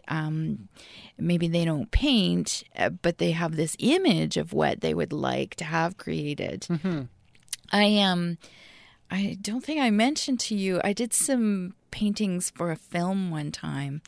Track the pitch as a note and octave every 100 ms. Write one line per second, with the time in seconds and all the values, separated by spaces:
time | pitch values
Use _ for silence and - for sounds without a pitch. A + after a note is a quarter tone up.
0 | - D#3+ D#3 D#3 D#3+ - G3+ - - -
1 | - - D#3+ F3 E3+ E3+ E3 D#3 - -
2 | D4 A#3+ F3+ F3 - - - - - F3+
3 | F3 E3+ E3+ E3 E3+ D#3 D#3+ - A3 F4
4 | F#4+ E3 D#3 - E3 C#3+ D3+ - D#3+ D#3
5 | - D#3 C3 B2+ C#3 - D#3 E3 E3 -
6 | - D#3+ D3 D3 - - - E3+ F#3+ D#3+
7 | B2+ - _ _ - - - G3+ G#3 G#3
8 | G3 F3 F3 E3+ - - - - - _
9 | - F#3 G3+ F#3+ G3+ A3+ B3 D#4 B3+ G#3
10 | A#3 D4+ - B3+ - G#3 F#3+ F3+ - G3+
11 | A#3+ - - C4 A3 G3+ F3+ - _ -
12 | G#3 G3+ G#3 F3+ - - E3+ D#3+ - E3+
13 | F3 G3 F#3 D#3+ D3 - D#3 C#3+ C#3 C#3+